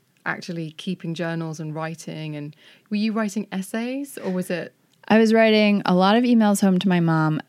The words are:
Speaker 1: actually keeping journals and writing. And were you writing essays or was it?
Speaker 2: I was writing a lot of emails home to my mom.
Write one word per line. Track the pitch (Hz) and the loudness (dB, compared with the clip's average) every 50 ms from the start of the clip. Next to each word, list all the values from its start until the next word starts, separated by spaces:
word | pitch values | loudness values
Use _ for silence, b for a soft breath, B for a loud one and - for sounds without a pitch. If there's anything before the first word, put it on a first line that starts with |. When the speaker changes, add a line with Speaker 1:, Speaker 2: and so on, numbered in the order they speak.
| _ _ _ _ - | _ _ _ _ -10
Speaker 1:
actually | 165 180 - - - 170 165 160 156 - | -10 -10 -8 -10 -10 -10 -10 -10 -12 -12
keeping | - - 190 180 - - 165 165 | -12 -10 -10 -10 -8 -8 -10 -8
journals | 165 170 165 165 165 165 160 156 156 | -6 -6 -6 -6 -6 -8 -8 -10 -10
and | 160 156 151 | -10 -10 -8
writing. | 160 160 160 165 156 - 165 160 156 156 156 151 | -8 -8 -10 -10 -12 -14 -14 -12 -12 -10 -10 -10
And | 147 147 151 b b b b b b b _ | -10 -12 -14 b b b b b b b _
were | 208 | -6
you | 208 214 226 202 | -4 -4 -4 -2
writing | 226 220 202 - 220 196 - 190 | -4 -4 -4 -6 -8 -8 -6 -8
essays | 190 190 - - 226 233 247 262 277 285 - - - | -10 -8 -8 -8 -8 -8 -6 -8 -8 -10 -12 -12 -10
or | - 190 185 | -8 -6 -4
was | 180 180 - | -4 -4 -6
it? | 180 165 - - - _ _ _ _ _ _ | -6 -8 -8 -10 -16 _ _ _ _ _ _
Speaker 2:
I | - 208 220 | 2 4 4
was | 226 220 220 | 6 6 4
writing | 226 220 220 214 214 214 208 208 196 - | 4 4 6 6 4 4 4 2 2 2
a | - 180 | 2 2
lot | 180 185 196 214 | 4 4 4 4
of | 240 254 | 4 4
emails | 240 247 226 214 208 202 - | 4 4 4 4 4 4 4
home | 202 190 180 180 | 2 2 2 2
to | 190 196 | 2 2
my | 180 175 | 2 2
mom. | 170 165 160 160 156 156 156 - - | 2 2 2 2 2 0 0 -2 -6